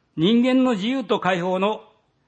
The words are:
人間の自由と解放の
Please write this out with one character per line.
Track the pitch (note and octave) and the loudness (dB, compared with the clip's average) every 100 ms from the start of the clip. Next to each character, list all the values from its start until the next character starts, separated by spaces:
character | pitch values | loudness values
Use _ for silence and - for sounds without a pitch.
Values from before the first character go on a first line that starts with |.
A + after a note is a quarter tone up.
| _ - | _ -2
人 | E3+ A#3 | 2 4
間 | B3+ B3+ | 4 2
の | B3+ | 2
自 | G#3 G#3+ | 0 -4
由 | C4+ | -6
と | G3 G#3 | -2 -2
解 | F3+ F#3 | 0 -2
放 | F3+ F#3 | -2 -2
の | G3+ G#3+ - _ _ _ | -2 -4 -10 _ _ _